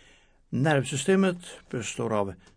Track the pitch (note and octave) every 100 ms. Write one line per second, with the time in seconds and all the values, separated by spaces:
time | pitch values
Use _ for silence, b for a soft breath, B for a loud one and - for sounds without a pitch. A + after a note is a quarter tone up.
0 | b b b b - B2 D3+ C#3+ B2 C#3
1 | - F#3+ F#3+ F3+ - - - C3 A2 -
2 | A#2 G#2+ G2+ - b